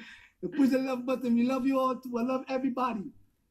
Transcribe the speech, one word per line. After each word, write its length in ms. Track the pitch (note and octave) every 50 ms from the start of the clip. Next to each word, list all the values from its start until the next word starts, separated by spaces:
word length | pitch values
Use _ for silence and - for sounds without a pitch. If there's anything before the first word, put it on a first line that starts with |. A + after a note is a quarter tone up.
| A3+ - - - - - _ _
So 60 | F#3
push 220 | F3 - D4+ C4+ A#3+
the 80 | C#4 C4
love 260 | C4+ C4+ B3+ B3 B3
button. 300 | C4 B3+ - C4 A#3+ A#3
We 80 | A#3 A#3+
love 220 | B3+ C4+ C4 B3
you 120 | C4+ C4+ C4
all 160 | C4 C4 B3+
too. 220 | B3+ - B3+ A#3+
I 60 | A3+ A#3
love 220 | C4 C4 C4 -
everybody. 560 | - C4+ C4 C4+ B3+ A#3+ B3+ B3+ C4 - G3 F3 - - - - _ _ _ _ _